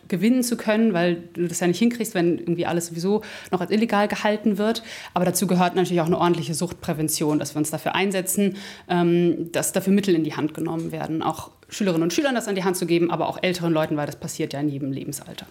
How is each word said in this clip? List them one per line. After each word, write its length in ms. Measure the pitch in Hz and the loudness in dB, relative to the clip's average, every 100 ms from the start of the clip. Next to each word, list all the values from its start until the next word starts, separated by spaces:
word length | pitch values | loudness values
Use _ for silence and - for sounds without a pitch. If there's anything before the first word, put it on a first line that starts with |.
| - | -6
gewinnen 340 | 175 214 254 | 2 4 4
zu 160 | 240 226 | 2 -2
können, 360 | - 214 226 | 0 4 4
weil 280 | 175 175 170 - | 4 2 0 -4
du 140 | - 175 | -4 -4
das 120 | 170 | 0
ja 80 | 175 | 0
nicht 100 | 175 | 4
hinkriegst, 380 | 233 233 220 185 | 2 2 -4 0
wenn 240 | 170 170 | 2 2
irgendwie 260 | - 170 - | -2 -2 0
alles 220 | 170 170 | 0 -2
sowieso 340 | 165 185 214 - - - | -4 0 0 -2 -16 -4
noch 100 | 180 | -4
als 80 | 175 | 0
illegal 380 | 208 233 202 208 | 0 2 2 2
gehalten 500 | 202 214 214 214 196 | 0 0 2 0 2
wird. 240 | 214 226 - - - | 0 -2 -6 -16 -6
Aber 120 | 175 180 | 0 0
dazu 200 | - 190 | 0 2
gehört 300 | 175 180 185 | 4 2 2
natürlich 260 | 180 175 | 2 2
auch 60 | 160 | 2
eine 100 | 175 | 2
ordentliche 380 | 175 170 143 156 | 2 2 -2 -4
Suchtprävention, 840 | 139 - - 151 156 - 151 151 | -4 -6 -6 -2 -2 0 0 0
dass 160 | 143 | -2
wir 60 | 151 | -2
uns 100 | 151 | -2
dafür 240 | 156 - | -2 -2
einsetzen, 640 | 170 196 190 185 - 202 196 - - - | 0 0 0 -2 2 2 0 -12 -16 -2
ähm, 640 | 175 175 170 175 - 165 | 2 4 6 4 2 -2
dass 200 | - 160 | -2 0
dafür 220 | 190 185 | 0 2
Mittel 220 | 202 202 165 | 2 4 2
in 80 | |
die 100 | 151 | 2
Hand 220 | - 151 - | -2 -4 -4
genommen 360 | 160 165 165 | -6 -4 -6
werden, 300 | 156 151 160 | -6 -6 -4
auch 300 | - 160 - _ - | -2 -4 -10 _ -14
Schülerinnen 320 | - 196 165 | -2 0 2
und 120 | 170 | 2
Schülern 200 | 240 285 | 2 2
das 140 | 240 220 | 0 -2
an 80 | 190 | -2
die 80 | |
Hand 140 | 185 180 | 0 0
zu 100 | 170 | 2
geben, 240 | 170 170 | 2 2
aber 180 | 160 160 | 0 -2
auch 80 | - | 0
älteren 300 | 185 180 170 | -2 0 0
Leuten, 220 | 156 156 151 | 0 0 -2
weil 120 | 147 | -4
das 80 | 131 | -6
passiert 380 | 165 - 156 | -12 -6 -6
ja 60 | 139 | -2
in 100 | 147 | -4
jedem 220 | 139 139 | -4 -6
Lebensalter. 540 | 135 - - - - - | -6 -8 -10 -12 -16 -16